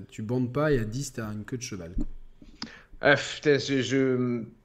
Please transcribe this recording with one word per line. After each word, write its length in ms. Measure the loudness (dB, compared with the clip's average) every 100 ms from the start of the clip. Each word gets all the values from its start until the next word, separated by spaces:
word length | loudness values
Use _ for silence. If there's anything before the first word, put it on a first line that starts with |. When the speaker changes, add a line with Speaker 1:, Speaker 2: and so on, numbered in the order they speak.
| -10
Speaker 1:
tu 140 | -8
bandes 280 | -2 0 0
pas, 200 | 0 2
et 80 | 2
à 60 | 0
dix, 280 | -4 -6
t'as 180 | -6 -8
une 120 | -8
queue 140 | -8 -8
de 40 |
cheval, 320 | -8 -10 -6 -2
quoi. 120 | -2 -4 -14 -20 -20 -14 -14 -14 -20 2
Speaker 2:
Ah, 140 | 6 6
putain, 440 | 4 -2 2 4
c'est, 240 | 2 0
je, 600 | 2 2 2 2 0 -2 -6 -14